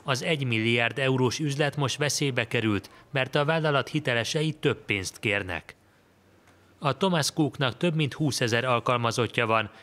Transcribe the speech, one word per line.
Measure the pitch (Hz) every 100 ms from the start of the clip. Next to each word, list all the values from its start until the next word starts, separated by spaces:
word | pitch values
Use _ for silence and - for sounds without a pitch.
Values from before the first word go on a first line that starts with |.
az | - 131
egy | 180 151 127
milliárd | 110 113 120 117 117
eurós | 131 131 127 -
üzlet | 151 139 143 147
most | 135 -
veszélybe | 147 - 143 127 110
került, | 123 110 98 - - -
mert | 139 127
a | 151
vállalat | 147 160 156 143 -
hitelesei | 151 131 117 107 151 156
több | 151 143 107
pénzt | - 101 90 -
kérnek. | 110 101 95 82 - - _ _ _ _ _ _ _ - _ -
A | 143 -
Thomas | 190 170 -
Cooknak | - 143 - 131 -
több | 175
mint | 156 143
húszezer | - 151 - 120 117
alkalmazottja | 127 120 127 123 117 120 110 - 113
van, | 110 104 -